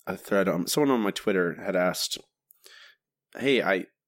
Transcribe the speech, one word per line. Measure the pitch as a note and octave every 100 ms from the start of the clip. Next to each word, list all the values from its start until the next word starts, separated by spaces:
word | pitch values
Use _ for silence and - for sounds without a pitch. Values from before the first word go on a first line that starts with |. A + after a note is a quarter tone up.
| -
a | F#2+
thread | - G2+ F#2+
on, | F2+ -
someone | - C#3+
on | B2
my | G2+
Twitter | - - F#2+ F2 D2+
had | G2 F#2
asked, | F2+ E2+ - - - _ _ _ - - - _ _ _ _ -
"Hey, | C3 B2+
I, | F2+ G2 - _